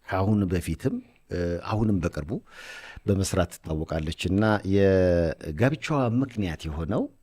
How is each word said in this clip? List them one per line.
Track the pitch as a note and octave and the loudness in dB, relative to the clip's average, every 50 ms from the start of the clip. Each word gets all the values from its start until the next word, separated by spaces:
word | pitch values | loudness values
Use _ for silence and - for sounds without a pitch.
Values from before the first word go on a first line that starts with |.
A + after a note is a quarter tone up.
| _ | _
ከአሁን | - - F#2 F#2+ G#2 A2 G#2 G2+ F2 | -4 -2 0 2 2 2 2 2 2
በፊትም፣ | F#2 F2 - - D#2+ - - C#3 - B3 - _ _ _ _ _ | 0 -2 -2 -4 -6 -4 -4 -4 -4 -4 -10 _ _ _ _ _
እ፣ | F#2 F2 F2 F2 F2 E2+ - | -6 -4 -2 -2 -4 -6 -4
አሁንም | - A2 G#2+ A2+ G#2+ G2+ F2+ | -4 -2 0 2 2 2 0
በቅርቡ | D#2+ E2+ - - D2 D2+ A#2+ G#3 - - - - - - - - - - - - | 0 -2 -4 -4 -6 -6 -8 -8 -8 -14 -20 -20 -18 -18 -18 -18 -18 -18 -20 -6
በመስራት | _ G#2 G2+ F#2+ F#2+ - - F2+ E2+ - | _ 0 0 0 0 0 0 0 0 -2
ትታወቃለች | - - - E2 D#2+ D#2 D#2+ - D#2+ E2 D#2 D#2 E2 - - | -4 -14 -8 -6 -4 -4 -4 -2 -2 -2 -2 -4 -6 -4 -2
እና | F2+ F#2 G2+ A2 A2 G#2+ G2 - F#2+ | 0 2 4 4 4 2 2 2 2
የጋብቻዋ | G2 G2+ G2 G2 F#2+ F#2+ F#2 F2+ F2 E2+ E2+ D#2+ - - - D#2+ D2+ D2+ A2+ C3+ D#3 - - - D#3 C#3 B2+ A#2 A2+ | 4 4 6 6 6 6 6 4 4 4 2 0 -2 -4 -8 -10 0 0 2 0 0 -2 -4 -2 0 0 0 2 2
ምክንያት | B2+ C3+ C3 - G#2+ G2+ F2 D#2 - - | 0 0 0 -2 -4 -2 -2 -4 -6 -6
የሆነው፣ | D#2+ D2+ D#2+ E2 D#2 G#2 D#3 C#4 - - _ | -8 -6 -4 -4 -2 -2 -2 -2 -4 -8 _